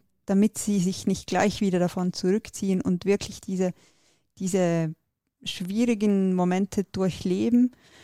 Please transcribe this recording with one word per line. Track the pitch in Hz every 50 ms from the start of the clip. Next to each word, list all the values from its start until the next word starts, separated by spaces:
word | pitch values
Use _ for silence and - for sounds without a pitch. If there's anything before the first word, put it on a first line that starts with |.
| _ _ _ _ _
damit | - 196 196 208 208 - -
sie | - 208 202 196
sich | 175 190 190 - -
nicht | 196 185 - -
gleich | - 196 175 196 214 - -
wieder | 208 190 180 175
davon | 175 175 - 185 180 180
zurückziehen | - - - 180 190 220 - - - - 196 190 190 185
und | - 190 180 175 -
wirklich | 190 202 202 - - - -
diese, | - - 190 180 190 180 - _ _ _ _ _ _ _ _ _ _ _ _ -
diese | 190 185 202 185 180 170 170 165 165 156 160 - _ _ _ _ _ _ _ _ 269
schwierigen | - - - 185 180 196 220 247 240 233 196 214 208 202 196 190 190 185
Momente | 180 180 180 180 185 208 - - 208 190
durchleben, | - - 190 190 185 - - - 185 185 196 214 233 233 240 247 247 - _ _ _ - -